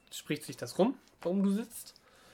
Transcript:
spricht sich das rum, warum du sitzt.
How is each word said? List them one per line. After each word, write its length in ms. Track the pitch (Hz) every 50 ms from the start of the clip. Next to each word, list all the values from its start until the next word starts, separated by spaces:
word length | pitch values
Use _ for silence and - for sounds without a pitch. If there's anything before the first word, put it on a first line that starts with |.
| _ -
spricht 320 | - - - - 156 147 -
sich 120 | - 135
das 240 | - - 120 - -
rum, 160 | 180 247 277 - - - _ -
warum 220 | - 165 180 196 190
du 60 | 196
sitzt. 460 | 196 208 233 - - - - - - - _ - - - - -